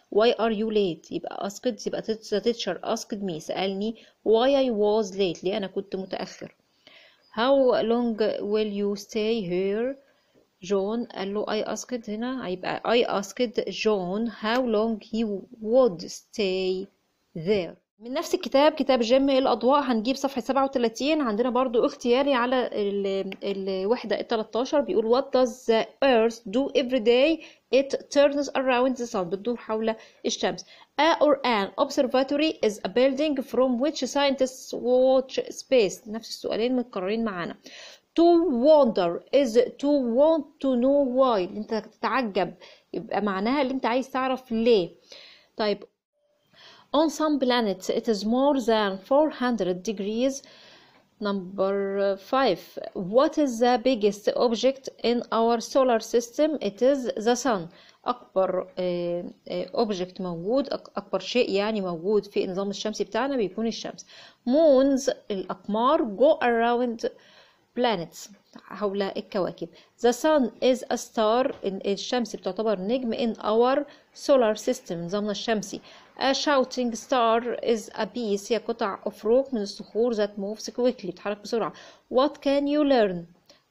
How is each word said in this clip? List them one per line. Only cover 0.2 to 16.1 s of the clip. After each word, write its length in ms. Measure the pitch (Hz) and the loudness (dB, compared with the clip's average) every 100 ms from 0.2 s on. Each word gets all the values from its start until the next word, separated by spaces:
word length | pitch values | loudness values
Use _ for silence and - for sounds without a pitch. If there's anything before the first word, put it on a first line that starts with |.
| 233 | 4
are 220 | - 226 | 4 0
you 160 | 208 220 | 0 0
late، 420 | 214 190 160 - | 0 0 -2 -8
يبقى 380 | 170 - - 202 | -10 -8 -8 -8
asked، 380 | 202 247 208 - | -6 -6 -4 -6
يبقى 140 | - | -6
the 400 | 196 220 - 202 | -6 -8 -4 -2
teacher 360 | 233 233 202 165 - | -2 -2 -4 -4 -4
asked 360 | 226 - 208 | -4 -6 -8
me، 160 | 196 156 | -6 -6
سألني 580 | - - 190 190 220 226 - _ 202 | -6 -4 -4 -2 -6 -8 -16 _ 2
why 220 | 220 262 | 4 6
I 200 | 277 262 | 4 2
was 420 | 208 208 214 202 | 2 2 2 0
late، 320 | 190 190 156 | 0 -2 -2
ليه 140 | 180 214 | -4 -4
أنا 100 | 185 | -4
كنت 280 | 196 196 190 | -6 -6 -8
متأخر. 600 | 190 - 185 - - _ _ _ _ - - _ _ | -6 -8 -8 -12 -18 _ _ _ _ -20 -20 _ _
How 500 | 214 247 277 254 185 220 | -2 2 4 4 4 2
long 260 | 233 240 214 214 - 202 | 2 0 0 0 -2 -2
will 180 | 214 214 202 | -2 -2 -2
you 140 | 202 202 | -2 -4
stay 460 | - 220 214 233 | -6 -4 -2 -2
here, 540 | 175 180 196 208 247 277 _ _ _ _ _ _ | -2 -2 0 -2 -4 -6 _ _ _ _ _ _
John؟ 420 | 180 196 196 233 233 - | -4 -2 0 -4 -6 -6
قال 180 | 190 | -6
له 120 | 208 - | -4 -4
I 300 | 214 - 220 | -4 -4 -8
asked، 340 | - 247 220 | -8 -10 -8
هنا 380 | 214 247 262 180 | -8 -6 -6 -6
هيبقى 340 | 185 165 160 - | -6 -6 -4 0
I 360 | 233 - 196 | 2 2 -2
asked 380 | 202 - 247 214 - | -4 -4 -4 -4 -6
John 580 | 180 220 208 180 202 233 | -2 0 0 -2 -4 -4
how 340 | - 214 240 | -4 -2 0
long 380 | 247 208 226 208 | 0 0 0 -4
he 220 | - 220 220 196 - 226 | -6 -4 -2 -4 -10 -10
would 400 | 214 254 240 170 - | 0 4 4 0 -10